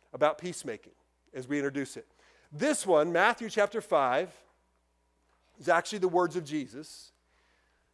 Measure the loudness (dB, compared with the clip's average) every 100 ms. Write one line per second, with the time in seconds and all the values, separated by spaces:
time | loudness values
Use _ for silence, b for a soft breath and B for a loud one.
0 | _ 0 2 2 -6 -8 -10 -10 -14 _
1 | _ _ _ -12 -4 -2 -2 -2 -6 -10
2 | -18 b b b b -2 0 0 4 4
3 | 4 4 2 0 -2 0 0 -2 0 2
4 | 4 2 -2 -8 _ _ _ _ _ _
5 | _ _ _ _ _ -4 2 2 2 -2
6 | 2 2 2 -2 -6 -6 -6 -12 -16 -18
7 | -20 _ _ _ _ _ _ _ _